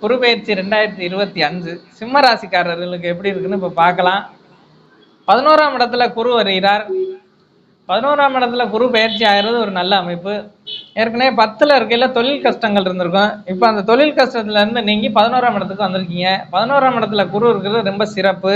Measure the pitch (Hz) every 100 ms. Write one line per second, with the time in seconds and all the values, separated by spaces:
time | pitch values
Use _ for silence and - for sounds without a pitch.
0 | 214 247 247 226 - 196 190 214 214 180
1 | 175 190 202 185 151 175 170 175 - _
2 | 226 269 262 220 196 180 175 170 180 180
3 | 175 175 196 190 190 196 180 165 170 180
4 | 180 190 - - _ _ _ _ _ _
5 | _ _ - 214 277 311 240 262 240 247
6 | 240 226 233 240 196 190 196 208 214 381
7 | 370 - _ _ _ _ _ _ _ 190
8 | 262 294 277 262 247 240 233 214 247 226
9 | 220 208 220 202 208 240 214 190 180 196
10 | 175 175 185 208 208 _ - - - -
11 | 226 226 262 226 226 214 294 277 220 233
12 | 254 254 240 285 254 220 226 202 185 180
13 | 175 185 208 214 - 185 226 214 202 233
14 | 302 285 254 240 208 214 208 240 208 214
15 | 214 214 220 254 247 202 185 196 202 185
16 | 180 175 180 190 - 170 233 277 262 240
17 | 214 208 185 196 233 214 190 226 196 196
18 | 208 - 190 180 190